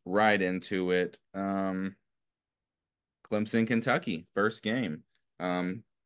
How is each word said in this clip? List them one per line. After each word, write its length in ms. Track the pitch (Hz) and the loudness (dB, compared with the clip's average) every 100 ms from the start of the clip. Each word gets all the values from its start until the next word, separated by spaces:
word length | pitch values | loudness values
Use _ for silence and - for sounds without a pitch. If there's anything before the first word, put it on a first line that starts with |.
| 87 | -2
right 360 | 98 107 104 | 4 4 4
into 500 | 92 92 - 95 90 | 2 -2 -4 -2 2
it. 260 | 90 87 - _ | 2 0 -6 _
Um, 640 | 95 98 98 95 92 95 - _ _ _ _ _ _ _ _ _ _ _ _ - | -6 -2 -2 -2 -2 -4 -8 _ _ _ _ _ _ _ _ _ _ _ _ -4
Clemson, 340 | 107 107 113 113 | -4 0 0 2
Kentucky, 600 | 113 123 151 - 82 - 98 | 2 2 0 -2 -6 -4 0
first 260 | 107 - | 0 0
game. 420 | 107 127 98 76 - _ _ - | -4 -2 -2 -6 -12 _ _ -8
Um, 440 | 90 90 90 110 - _ | -2 -2 -2 -6 -12 _